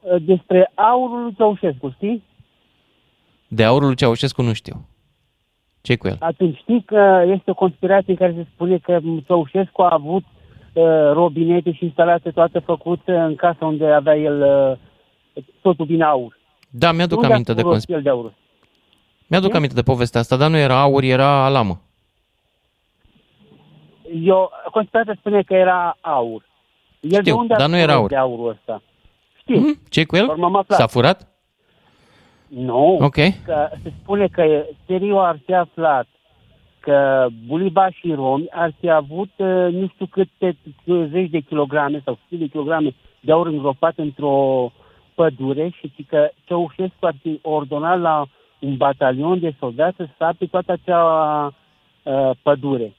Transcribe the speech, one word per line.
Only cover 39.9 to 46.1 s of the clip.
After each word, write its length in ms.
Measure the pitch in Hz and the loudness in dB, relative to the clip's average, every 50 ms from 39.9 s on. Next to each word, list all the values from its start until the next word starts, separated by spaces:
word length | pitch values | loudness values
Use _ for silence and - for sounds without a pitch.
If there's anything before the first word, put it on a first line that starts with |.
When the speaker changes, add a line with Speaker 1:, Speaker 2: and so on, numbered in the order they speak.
| _ | _
Speaker 2:
știu 120 | _ 196 | _ -12
câte 520 | 180 - 196 190 - _ _ 196 180 165 _ _ 156 139 _ _ 165 180 175 165 147 | -8 -4 -4 -4 -4 _ _ -4 -4 -4 _ _ -20 -20 _ _ -2 -2 -2 -2 -2
zeci 180 | 147 180 185 165 | -2 -4 -4 -2
de 100 | 151 165 | -4 -6
kilograme 640 | 135 _ 160 151 147 135 139 151 143 139 147 147 139 | -6 _ -4 -4 -4 -2 -2 -2 -2 -2 -4 -6 -6
sau 140 | - 123 - _ | -8 -10 -10 _
sute 120 | _ 175 170 160 | _ -10 -8 -8
de 40 | |
kilograme 480 | 143 _ 156 143 147 165 160 156 143 127 _ _ _ _ _ | -8 _ -8 -4 -4 -2 -2 -2 -4 -4 _ _ _ _ _
de 120 | _ 139 | _ 2
aur 160 | 156 165 175 | 2 2 2
îngropat 460 | 165 151 147 135 143 131 - - 165 165 | 0 -4 -4 -4 -4 -2 0 -2 -2 -2
într-o 760 | - 156 151 135 - 143 143 139 139 139 135 131 127 127 131 _ _ _ _ _ _ _ _ _ | -2 -8 -8 -8 -4 -2 0 0 2 2 0 0 -2 -2 -4 _ _ _ _ _ _ _ _ _
pădure 540 | - 170 156 139 120 135 135 139 139 156 180 170 - | 0 0 0 0 -2 -6 -4 -4 -4 -4 -6 -8 -12
și 260 | - 147 _ - 143 | -18 -18 _ -16 -12
că 200 | _ | _